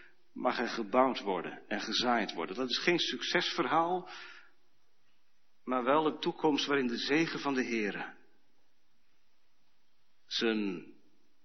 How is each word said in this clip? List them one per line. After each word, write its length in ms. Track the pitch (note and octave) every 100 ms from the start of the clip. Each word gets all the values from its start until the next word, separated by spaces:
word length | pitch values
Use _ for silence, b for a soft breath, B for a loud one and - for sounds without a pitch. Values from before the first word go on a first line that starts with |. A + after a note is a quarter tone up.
| B - -
mag 260 | - B2 A#2
er 100 | A#2
gebouwd 500 | - G#2 B2+ C3 A2
worden 420 | G2+ F2+ D#2 - -
en 140 | G#2
gezaaid 520 | G#2 - B2 A#2 F#2
worden. 220 | F2 E2 G2
Dat 140 | B2+
is 100 | -
geen 200 | - E3+
succesverhaal, 1080 | - B2+ - F3 - - B2+ D#3 E3+ F3+ B B B B B - - - - - - - - - - -
maar 200 | - B2+
wel 220 | A#2+ D3 D#3
een 140 | D3+
toekomst 460 | F3+ - D#3+ C#3 -
waarin 220 | C#3 B2
de 100 | A2+
zegen 420 | - D3 E3 D3
van 140 | C#3+
de 100 | C3
Heere 500 | A#2 A2+ G#2 E2 - - - - - - - - - - - - - - - - - - - - - - -
zijn 680 | - A#2 A2 G2+ E2+ C#2+ - - - - -